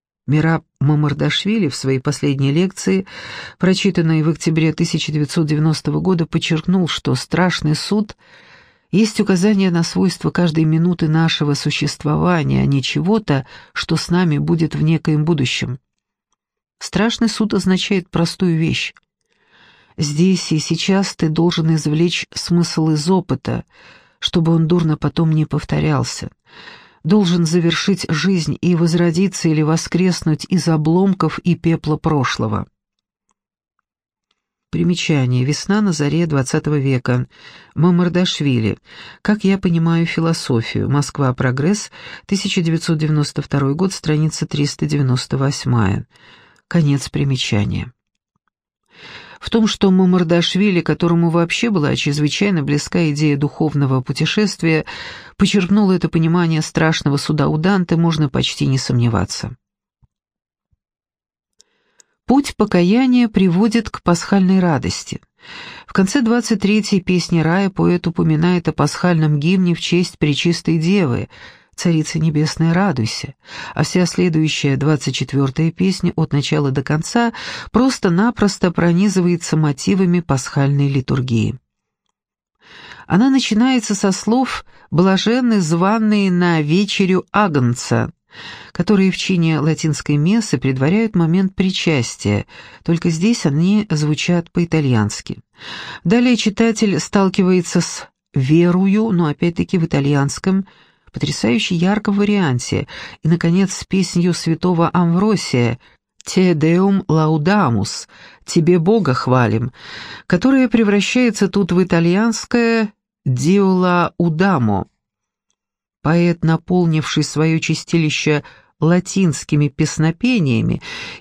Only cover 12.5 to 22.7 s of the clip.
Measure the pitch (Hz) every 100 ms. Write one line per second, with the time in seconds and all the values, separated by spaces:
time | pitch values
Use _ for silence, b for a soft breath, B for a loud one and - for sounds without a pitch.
12.5 | 135 135 139 131 147 170 220 220 135 B
13.5 | B B - - 165 - 180 175 147 151
14.5 | 165 160 147 156 160 - 151 156 151 123
15.5 | - 123 127 _ _ _ _ _ _ _
16.5 | _ _ - - - 226 - 226 - 214
17.5 | 202 185 185 - 196 - 165 170 - 185
18.5 | 160 160 123 - - _ _ _ b b
19.5 | b b b b b 147 147 185 180 -
20.5 | 156 - 165 - 196 190 - 160 160 170
21.5 | 170 160 156 151 151 175 - - - -
22.5 | 170 165